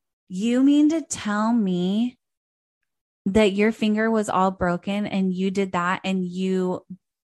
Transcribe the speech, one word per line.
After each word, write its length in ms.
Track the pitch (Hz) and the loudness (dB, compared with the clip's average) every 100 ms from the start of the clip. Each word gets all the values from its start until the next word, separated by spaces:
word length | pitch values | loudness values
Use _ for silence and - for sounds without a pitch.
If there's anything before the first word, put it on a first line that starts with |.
| _ _ - | _ _ -14
You 340 | 185 226 247 | -4 0 2
mean 280 | 269 294 302 | 4 6 4
to 120 | 330 | 2
tell 520 | 285 - 214 208 220 | -2 -6 -2 0 0
me 640 | 233 196 180 180 202 240 - _ _ _ _ _ _ _ _ _ _ - | 2 2 0 0 0 -2 -6 _ _ _ _ _ _ _ _ _ _ -2
that 260 | 196 214 | 2 2
your 180 | 196 214 | 2 0
finger 400 | 220 220 214 226 | 0 -2 0 0
was 160 | 226 208 | 0 0
all 240 | - 190 | 0 0
broken 540 | 190 180 175 196 202 208 | 0 -2 -2 -4 -6 -4
and 280 | 196 190 | -2 0
you 180 | 180 190 | 0 -2
did 200 | 190 196 | -2 -2
that 300 | 185 175 185 | -2 -2 -4
and 220 | 190 190 180 | -2 -4 -4
you, 600 | 180 190 190 180 180 - 185 _ _ | -4 -2 0 -2 -4 -10 -20 _ _